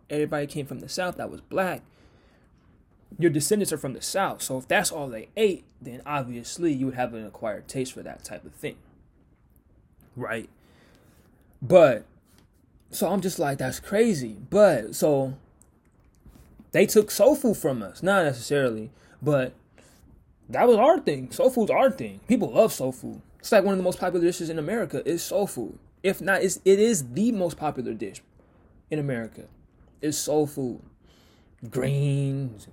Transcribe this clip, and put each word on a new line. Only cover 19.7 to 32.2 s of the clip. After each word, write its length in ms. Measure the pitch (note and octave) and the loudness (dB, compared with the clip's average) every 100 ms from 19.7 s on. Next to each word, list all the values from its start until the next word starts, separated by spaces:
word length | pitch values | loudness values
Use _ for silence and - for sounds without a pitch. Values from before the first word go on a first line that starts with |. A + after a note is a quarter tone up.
| _ - _ - - _ _ - | _ -20 _ -20 -20 _ _ -8
that 180 | A#2+ A#3 | 2 6
was 100 | A3 | 8
our 220 | C4 E4+ | 6 4
thing. 300 | - C#3+ B2+ | 2 -4 -6
Soul 180 | - C4 | 2 2
food's 220 | C4 G#3 | 2 2
our 200 | D3 C4 | 4 2
thing. 300 | - A2 G2 - | 2 -8 -10 0
People 240 | B3 D#3+ | 0 2
love 200 | B2+ A3 | 4 4
soul 200 | - C3 | 4 -6
food. 300 | C3 A#2 A2 - - | -6 -12 -14 -18 -18
It's 120 | - | 2
like 120 | A3 F#3+ | 4 4
one 80 | |
of 40 | G3 | 2
the 60 | |
most 160 | F3+ F3 | 0 -2
popular 260 | F#3 F3+ E3+ | -2 2 2
dishes 240 | E3+ E3 | 0 -6
in 80 | E3 | -4
America 500 | D3+ A3+ E3+ C#3 - | -4 -4 -4 -4 -2
is 140 | E3 | -4
soul 240 | - F3+ G3+ | -2 -2 -2
food. 320 | - G#2+ - - _ | -4 -10 -12 -20 _
If 180 | F#3+ F#3 | -2 -2
not, 240 | E3 F#3+ | 0 0
it's, 160 | F#3 - F#3 | 0 0 4
it 140 | G3 | 6
is 340 | A3 G#3+ B2+ | 6 2 -2
the 180 | B2 A3+ | -2 0
most 260 | A3 F3+ - | 0 -2 -2
popular 360 | D3+ C3+ A#2 | -6 -4 -6
dish 280 | A2+ G2+ - _ _ _ _ _ - _ | -6 -8 -12 _ _ _ _ _ -20 _
in 80 | D3+ | -6
America. 460 | C#3 B2 A2 - - - _ _ - _ | -4 -4 -6 -14 -20 -20 _ _ -20 _
It's 160 | D3+ D3+ | -6 -4
soul 300 | - D3+ D3 | 0 0 0
food. 340 | D3 C3 G2+ - _ _ _ _ _ _ _ A#2 | -2 -6 -6 -14 _ _ _ _ _ _ _ -8
Greens, 1000 | - C3 C#3 C#3+ C#3 | -4 -2 0 0 0